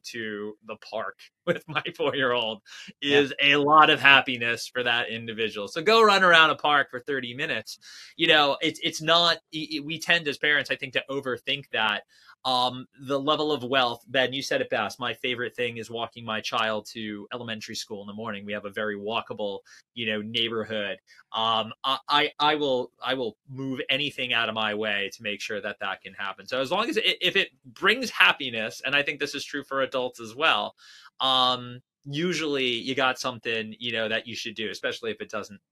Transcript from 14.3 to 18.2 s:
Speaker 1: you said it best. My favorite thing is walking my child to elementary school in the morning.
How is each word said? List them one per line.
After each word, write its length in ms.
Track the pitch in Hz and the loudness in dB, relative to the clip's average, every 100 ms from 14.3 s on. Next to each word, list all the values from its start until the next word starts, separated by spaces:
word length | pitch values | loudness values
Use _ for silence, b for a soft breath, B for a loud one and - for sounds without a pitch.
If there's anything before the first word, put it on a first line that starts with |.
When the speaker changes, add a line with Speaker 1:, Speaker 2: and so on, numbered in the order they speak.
Speaker 1:
you 100 | 135 | -2
said 200 | - 143 | -2 -2
it 80 | 123 | 0
best. 320 | 120 101 - | -2 -2 -4
My 120 | 120 113 | -8 -6
favorite 380 | 127 120 120 | -6 -4 -6
thing 240 | - 120 117 | -4 -6 -6
is 120 | 110 | -10
walking 340 | 117 113 120 | -8 -8 -10
my 160 | 113 107 | -6 -6
child 460 | - 120 110 107 - | -4 -2 0 -2 -6
to 360 | 117 107 104 - | -10 -10 -10 -10
elementary 420 | 120 117 110 110 110 | -10 -10 -10 -10 -12
school 260 | - 101 | -10 -12
in 60 | 101 | -12
the 60 | |
morning. 320 | 104 | -10